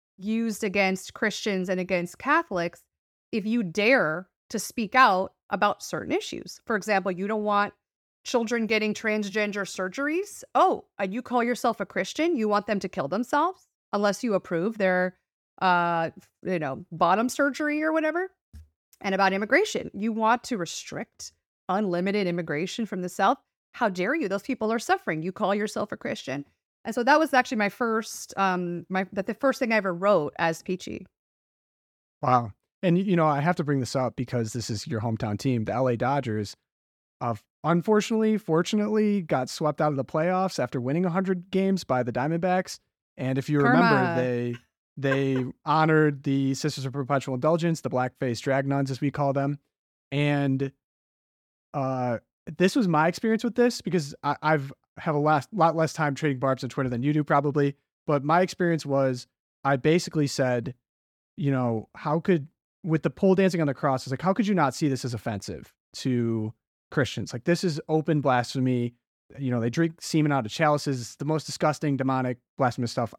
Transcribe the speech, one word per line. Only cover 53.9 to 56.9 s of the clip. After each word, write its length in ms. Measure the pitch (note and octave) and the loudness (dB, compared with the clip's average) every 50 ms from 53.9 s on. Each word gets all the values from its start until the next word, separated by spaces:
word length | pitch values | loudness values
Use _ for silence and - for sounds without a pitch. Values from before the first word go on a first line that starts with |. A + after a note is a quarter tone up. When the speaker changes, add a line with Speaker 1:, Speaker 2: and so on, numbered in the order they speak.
| D#3 F3+ D3 C#3 - - - | 0 0 0 -2 -6 -6 -4
Speaker 2:
I, 120 | C#3 C#3+ - - | -4 -4 -2 0
I've 300 | D3+ D#3 D3+ C3+ C#3 - - _ _ _ - | 2 2 2 0 -4 -12 -18 _ _ _ -8
have 160 | - E3+ D3+ | -4 -2 0
a 40 | D3 | 2
last, 300 | D3 D3+ D#3 C#3+ - - - | 2 4 2 2 0 -2 0
lot 220 | G3+ D#3+ E3 D#3 | 2 2 4 4
less 160 | E3 D#3+ D3 - | 2 0 0 0
time 240 | - D#3+ C#3+ C#3 | 0 -2 -2 -2
trading 240 | - - D3+ C3+ B2 | 0 -2 -2 -2 0
barbs 240 | C#3 C3+ C3+ B2+ - | 0 0 0 0 -4
on 60 | B2 | -6
Twitter 200 | - - C3+ B2+ | -4 -4 -2 -2